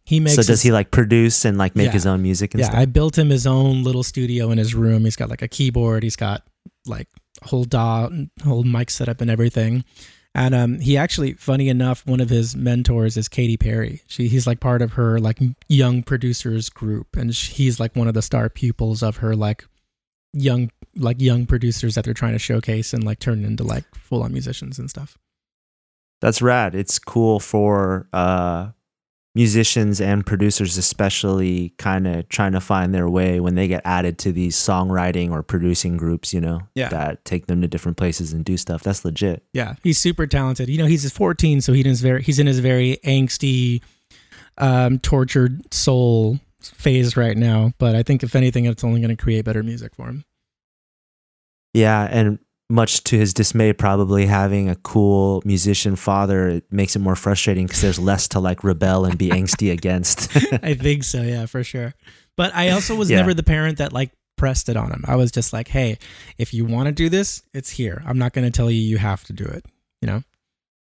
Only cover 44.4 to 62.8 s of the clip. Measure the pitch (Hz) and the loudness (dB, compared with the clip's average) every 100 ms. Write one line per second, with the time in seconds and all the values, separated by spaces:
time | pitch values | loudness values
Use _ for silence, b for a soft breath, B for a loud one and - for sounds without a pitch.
44.4 | B - 135 127 123 131 - 135 131 139 | B -2 2 4 2 2 2 2 2 4
45.4 | 127 143 - - - 127 120 113 110 135 | 2 0 -6 -2 2 4 4 4 2 0
46.4 | _ _ - - 147 127 120 123 117 110 | _ _ -20 -2 2 2 2 2 0 2
47.4 | 117 110 113 - 120 113 117 135 120 135 | 2 4 2 2 2 2 2 0 2 2
48.4 | 127 123 120 113 120 117 117 113 - 110 | 2 2 0 0 0 0 0 -2 0 0
49.4 | 107 107 113 117 110 - 120 135 - _ | 0 -2 -4 -8 -12 -14 -12 -12 -14 _
50.4 | _ _ _ _ _ _ _ _ _ _ | _ _ _ _ _ _ _ _ _ _
51.4 | _ _ _ 113 110 107 104 104 107 107 | _ _ _ 2 4 4 2 0 0 -2
52.4 | _ _ - 117 113 - - 113 104 87 | _ _ -2 2 2 0 0 2 2 2
53.4 | 104 113 110 104 101 98 95 101 98 101 | 0 2 2 2 2 2 2 2 4 2
54.4 | 98 101 95 87 - 110 101 98 98 95 | 2 0 -2 -4 -2 2 4 4 2 0
55.4 | 101 95 98 98 104 95 - 98 98 95 | 0 0 2 0 0 -2 0 0 2 0
56.4 | 92 85 - 98 95 101 95 92 98 98 | 0 -2 -4 -2 0 0 -2 0 0 0
57.4 | - 92 90 - 101 87 92 98 - 98 | 0 0 0 0 0 2 0 0 0 0
58.4 | 92 87 98 85 95 95 92 87 90 90 | -2 0 0 0 2 2 2 0 0 0
59.4 | 95 - 101 87 92 92 90 - - 147 | 0 0 -2 -2 -2 -2 0 -2 0 2
60.4 | 392 - 160 135 139 147 131 127 120 120 | 2 0 -2 -2 0 -2 -2 -4 -4 -4
61.4 | 113 127 120 131 120 - b b b - | -6 -6 -6 -8 -10 -12 b b b -4
62.4 | 180 175 180 190 | -4 0 0 0